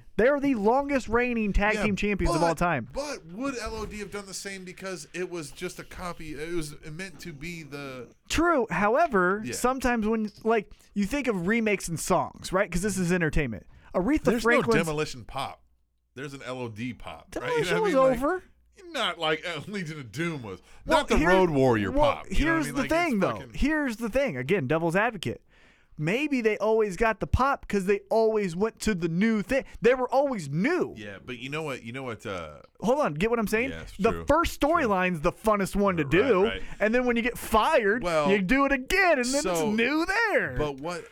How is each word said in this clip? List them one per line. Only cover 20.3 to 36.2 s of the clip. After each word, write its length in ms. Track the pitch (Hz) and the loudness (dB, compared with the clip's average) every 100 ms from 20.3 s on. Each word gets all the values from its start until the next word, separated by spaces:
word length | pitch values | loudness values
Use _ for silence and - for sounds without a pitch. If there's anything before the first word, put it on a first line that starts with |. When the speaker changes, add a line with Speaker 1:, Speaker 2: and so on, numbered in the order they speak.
| 151 | -6
Speaker 2:
was. 180 | 107 92 - - | -10 -14 -16 -12
Speaker 1:
Well, 140 | - 311 | 0 2
Speaker 2:
Not 100 | 277 | 4
the 100 | 220 | 4
Speaker 1:
here-, 100 | 226 | 6
Speaker 2:
Road 220 | 190 180 | 6 6
Warrior 420 | 143 131 113 95 | 4 4 4 2
Speaker 1:
well, 220 | 87 - | 4 2
Speaker 2:
pop. 120 | 76 - | 2 0
You 160 | - 302 | 2 4
know 80 | |
what 60 | 330 | 2
I 20 | |
Speaker 1:
here's 40 | 285 | 0
Speaker 2:
mean? 80 | |
Speaker 1:
the 60 | 247 | -2
Speaker 2:
Like, 100 | 247 | 0
it's 40 | 320 349 | 0 2
Speaker 1:
thing, 100 | 220 | 2
though. 100 | 160 | 0
Speaker 2:
fucking 180 | 110 123 | -2 -8
Speaker 1:
Here's 420 | 110 277 311 277 214 | 0 0 2 -2 -4
the 100 | 233 | -4
thing. 280 | 254 277 131 | -2 -2 -2
Again, 300 | 127 196 127 | -2 0 0
devil's 300 | 160 165 180 | 0 0 0
advocate. 460 | 226 220 120 - _ _ - _ _ - | 0 -2 -8 -8 _ _ -20 _ _ -6
Maybe 420 | 151 233 302 262 | -2 0 0 0
they 160 | 220 208 | 2 2
always 400 | 214 220 214 170 | 2 2 2 2
got 240 | 226 214 | 0 0
the 60 | 175 | -2
pop 420 | - 262 269 - | 2 2 0 -2
'cause 160 | 202 | -2
they 160 | 185 202 - | 0 -2 2
always 480 | 220 220 220 196 165 | 2 4 2 -2 -2
went 240 | 220 - | -2 -2
to 140 | 214 | -2
the 120 | 185 170 | -2 0
new 340 | 165 226 220 | 2 2 2
thing. 220 | 190 262 - - | 0 -2 -2 0
They 100 | 214 | 2
were 140 | 262 247 | 4 2
always 380 | 254 285 233 143 | 2 2 -2 -4
new. 460 | 151 240 349 139 85 | 0 2 2 -2 -6
Speaker 2:
Yeah, 220 | 104 95 | -12 -12
but 140 | - 123 | -12 -12
you 120 | 131 | -8
know 120 | 151 | -6
what? 200 | 156 127 | -6 -8
You 80 | 113 | -10
know 100 | 131 | -10
what? 200 | 131 107 | -10 -10
Uh, 380 | 113 92 80 73 - - | -8 -8 -8 -14 -20 -6
Speaker 1:
Hold 200 | 208 277 | 0 2
on. 140 | 240 | 0
Get 140 | 147 220 | 0 0
what 100 | 233 | 0
I'm 80 | 208 | 0
saying? 220 | 214 262 | 0 -2
Speaker 2:
Yes, 220 | 165 160 - | -6 -12 -2
Speaker 1:
The 120 | 170 | 0
Speaker 2:
true, 140 | 170 165 | 0 2
Speaker 1:
first 340 | 302 339 - | 2 2 0
Speaker 2:
true. 100 | 285 | 2
Speaker 1:
storyline's 500 | 339 247 196 185 170 | 4 2 2 0 2
the 100 | 165 | 0
funnest 440 | - 220 208 185 196 | 0 0 2 2 2
one 220 | 202 175 | 2 2
to 60 | |
Speaker 2:
Right, 60 | 143 | 4
Speaker 1:
do. 340 | 165 | 4